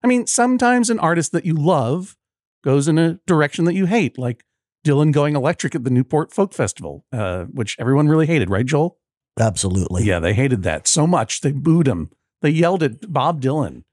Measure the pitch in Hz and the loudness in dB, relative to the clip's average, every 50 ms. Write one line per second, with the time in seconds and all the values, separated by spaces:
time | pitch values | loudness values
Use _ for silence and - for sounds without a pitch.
0 | - 247 254 247 240 - - - 240 247 254 247 247 240 247 247 240 214 233 220 | 2 2 2 2 0 -2 0 0 2 2 2 2 2 2 2 2 2 0 -2 0
1 | - 160 170 170 160 - - 170 - 180 160 156 147 165 185 151 123 113 135 180 | 0 0 0 0 -2 -2 -2 -4 -2 0 -2 0 2 2 2 2 0 0 -2 -4
2 | 185 202 - _ _ _ _ _ _ _ _ _ _ 143 135 143 139 156 156 156 | -6 -10 -18 _ _ _ _ _ _ _ _ _ _ 0 2 2 2 2 2 2
3 | 165 165 165 - _ - 180 156 151 147 - - 165 170 175 190 190 170 202 240 | 2 2 0 -4 _ 0 2 2 2 0 0 0 0 0 0 0 0 0 2 0
4 | 190 120 - - 127 120 120 _ _ _ _ _ _ _ _ _ _ 151 143 139 | 0 -2 -4 -4 -6 -6 -6 _ _ _ _ _ _ _ _ _ _ 0 2 4
5 | 151 156 147 147 143 147 147 143 127 147 143 - - 139 - 160 117 131 123 123 | 4 4 4 2 2 0 0 0 0 -2 -2 -2 -6 -6 -6 -4 -2 0 2 2
6 | 131 _ - 151 160 - - - 196 196 - - 143 104 - - 90 76 71 - | 0 _ 0 -2 -2 -2 -2 -2 -2 -2 0 -4 -4 -4 -4 -8 -12 -12 -12 -14
7 | _ _ - 120 107 92 90 92 85 - - - 117 107 - - - 120 135 139 | _ _ -8 -6 -4 -4 -4 -6 -8 -10 -6 -8 -6 -6 -6 -6 -2 0 2 2
8 | 151 151 151 160 160 147 170 151 107 92 101 95 123 127 147 143 156 175 _ _ | 4 2 2 2 2 2 0 0 0 0 0 -2 0 0 0 0 0 -2 _ _
9 | _ _ _ _ _ _ _ - 120 110 90 - - 95 90 95 90 - 90 90 | _ _ _ _ _ _ _ 0 0 0 0 0 -2 -2 0 -2 -2 -2 -2 -2
10 | - 107 92 87 82 87 104 98 131 139 127 107 90 92 78 76 - - - 170 | 0 0 0 0 0 0 0 2 2 0 0 0 -2 -2 -4 -2 -2 -2 0 2
11 | 151 165 175 151 110 - - - - 139 143 135 - 160 160 170 170 135 110 87 | 2 2 2 0 0 -2 -6 -4 -4 -4 -4 -2 0 2 2 4 4 2 0 -2
12 | 78 - _ _ _ _ _ _ - 151 151 160 165 165 185 190 160 139 110 - | -6 -8 _ _ _ _ _ _ -2 0 2 2 2 2 2 0 -2 -2 -4 -6
13 | - 214 165 139 127 156 175 151 131 131 139 156 139 85 67 62 - _ | -14 -6 -4 -2 0 0 -2 -2 -2 -2 -2 -2 -4 -4 -6 -14 -20 _